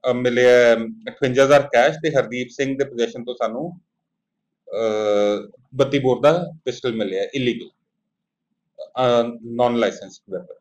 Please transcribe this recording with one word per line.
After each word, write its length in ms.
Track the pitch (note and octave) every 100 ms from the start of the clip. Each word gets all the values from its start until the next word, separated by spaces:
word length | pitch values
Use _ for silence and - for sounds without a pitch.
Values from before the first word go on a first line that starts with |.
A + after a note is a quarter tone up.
| B2+
ਅਹ, 40 |
ਮਿਲਿਆ 600 | B2 B2 A#2+ B2 B2 A#2+ A2+ A2+ - -
ਅਠਵੰਜਾ 380 | - C3 B2 C#3
ਹਜ਼ਾਰ 160 | C#3+
ਕੈਸ਼ 360 | C3+ A#2+ C3+ D#3+
ਤੇ 80 | D#3+
ਹਰਦੀਪ 360 | C#3 A#2 B2 B2
ਸਿੰਘ 280 | - C3+ C3+
ਦੇ 80 | C3+
ਪੋਜੀਸ਼ਨ 380 | A#2+ A#2 A#2
ਤੋਂ 120 | A#2 A#2+
ਸਾਨੂੰ, 460 | A2+ A#2 E3 F3+ _ _ _ _ _ _ _ _ _
ਅਹ, 800 | G2+ A2+ G#2+ G#2 G#2 G#2 G#2 - _ _ B2+
ਬੱਤੀ 240 | - C#3+
ਬੋਰ 220 | B2+ A#2+
ਦਾ 240 | C#3 E3+ F3+ - -
ਪਿਸਟਲ 280 | A#2+ B2+
ਮਿਲਿਆ 300 | A2+ G2+ F#2 G2
illegal, 360 | C#3 B2 - E2+ _ _ _ _ _ _ _ _ _ _ _
ਅਹ, 560 | - B2 B2+ A#2+ A#2 A#2+ A#2
ਨਾਨ 300 | A#2 B2 A#2
ਲਾਇਸੈਂਸਡ 580 | G#2 F2+ F#2+ - _
weapon। 220 | F#2 F2+ -